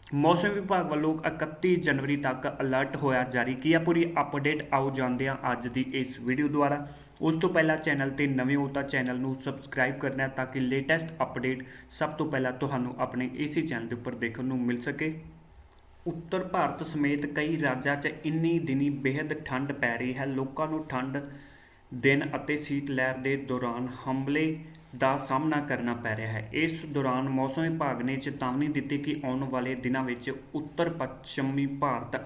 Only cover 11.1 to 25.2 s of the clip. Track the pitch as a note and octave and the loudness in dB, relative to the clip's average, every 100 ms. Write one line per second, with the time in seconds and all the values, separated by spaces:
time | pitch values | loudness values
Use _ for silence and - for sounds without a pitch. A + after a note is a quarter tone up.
11.1 | - B2+ C3+ B2+ C3 - - - - D3+ | -4 -4 0 -2 -2 -6 -16 -18 -4 -2
12.1 | - D3 C3+ B2+ B2+ C#3 C3 B2 B2 C3 | 0 -2 0 0 0 -2 -2 -2 -2 -2
13.1 | B2 B2+ C3+ D3 E3 D3+ A#2 A2+ A#2+ B2+ | -2 -2 -2 -2 -2 -2 -2 -4 -6 -6
14.1 | A#2+ A#2 A#2+ B2+ C3 A#2+ A#2+ C#3 C#3 D#3 | -4 -4 -2 -2 0 0 0 -2 -2 -2
15.1 | D#3+ - - - - - - - - E3+ | -4 -10 -18 -20 -20 -20 -20 -20 -8 -6
16.1 | - - F#3 F3+ F#3 C#3+ - D#3+ D3+ C#3+ | -6 -2 -2 0 2 2 0 -4 0 2
17.1 | C#3+ D3 D3+ D3+ E3 C#3+ B2+ C#3 C#3+ C#3+ | 2 0 0 0 2 2 0 0 0 -2
18.1 | - D#3 D#3+ E3 E3+ C3 C3+ C#3+ C3 C3+ | -2 -2 2 4 2 2 2 2 2 0
19.1 | C#3 D3+ D3+ - C3 C#3+ C3+ A#2+ A#2 B2 | 0 -2 -4 -2 -2 -2 0 0 0 -2
20.1 | B2+ C#3 C3+ C3+ - D#3 D#3 - C3 C3+ | -2 -2 -2 -2 -2 -2 -2 -2 -2 -2
21.1 | C#3+ C#3+ - - - - - - B2+ C#3 | -4 -6 -12 -18 -20 -20 -20 -12 2 4
22.1 | C3+ D#3+ C3+ D3 D3 D3 C#3+ C#3+ C3 C3 | 4 2 -2 -2 -4 -2 -4 -2 0 0
23.1 | C3 C3+ C3+ C#3 B2+ B2 A#2 B2+ - C3 | 0 0 -2 -2 -2 -2 -2 -6 -6 -2
24.1 | C3 C3+ D3+ D#3+ D#3+ - - - B2+ C3 | -2 0 2 0 -2 -8 -18 -16 0 2
25.1 | C#3 | 2